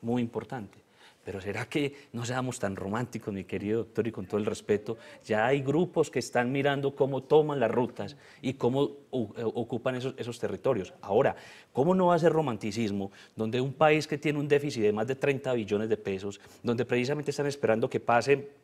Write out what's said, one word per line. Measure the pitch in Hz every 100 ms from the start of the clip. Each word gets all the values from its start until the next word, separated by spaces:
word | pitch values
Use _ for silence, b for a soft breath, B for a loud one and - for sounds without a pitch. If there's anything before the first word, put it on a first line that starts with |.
Muy | 117 123
importante. | 117 113 104 131 101 - _ b b b -
Pero | 95
¿será | 95 101 120
que | 160 143 139 -
no | 117
seamos | 117 127 127 120
tan | 101 98
románticos, | 95 107 120 113 110
mi | 98
querido | 90 98 101 110
doctor, | 110 - 110
y |
con | 107 92
todo | 104
el | 104
respeto? | 104 - 104 98 92 B B
Ya | - 107
hay | 113 143
grupos | 131 147 180 - 151
que | -
están | 120 123 123
mirando | 139 139 139 139
cómo | - 135 131
toman | 127 151 151 143
las | 113
rutas | 113 120 - 101 - B B
y | -
cómo | - 123 131 143 - -
o-, | 135 107 -
eh, |
ocupan | 117 - 113 120 131 127
esos, | 127 123
esos | 117 117
territorios. | - - 139 123 90 -
Ahora, | - 101 131 - B B B
¿cómo | - 147 185
no | 180
va |
a | 175
ser | 165
romanticismo | 156 147 104 110 101 113 101 98 B B
donde | - 110 117
un | 135
país | 135 156 156 151
que | 151
tiene | 156 147
un | 143
déficit | 143 147 120
de | 104
más | 104 113
de | 131
treinta | 143 135 135
billones | 123 104 104 107
de | 107
pesos, | - 95 101 98 B B
donde | 120 120
precisamente | 120 123 123 147 139
están | 139 143
esperando | 139 110 110 127
que | -
pase | - 120 113 139 - -